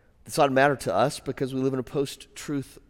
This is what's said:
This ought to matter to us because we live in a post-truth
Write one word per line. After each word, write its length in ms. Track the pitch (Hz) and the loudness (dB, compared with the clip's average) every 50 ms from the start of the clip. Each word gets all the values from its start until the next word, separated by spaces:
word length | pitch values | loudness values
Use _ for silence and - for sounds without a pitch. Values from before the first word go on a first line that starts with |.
| _ _ _ _ _ | _ _ _ _ _
This 160 | - - 160 | -8 0 2
ought 80 | 147 143 | 2 4
to 60 | 131 | 4
matter 240 | 135 135 147 139 - | 4 4 4 2 0
to 160 | - 123 85 | -2 -2 2
us 260 | 98 120 147 - - | 2 2 2 0 -4
because 340 | - 143 123 - 143 127 135 | -8 -10 -6 -4 -4 -4 -2
we 60 | 131 | -2
live 140 | 131 135 131 | -2 0 0
in 60 | 131 | -2
a 40 | 120 | -6
post-truth 960 | - - 147 139 - - - - _ _ - - - 147 139 131 - - - _ _ | -4 -2 -4 -2 -4 -4 -14 -18 _ _ -16 -8 -6 -6 -6 -6 -8 -14 -20 _ _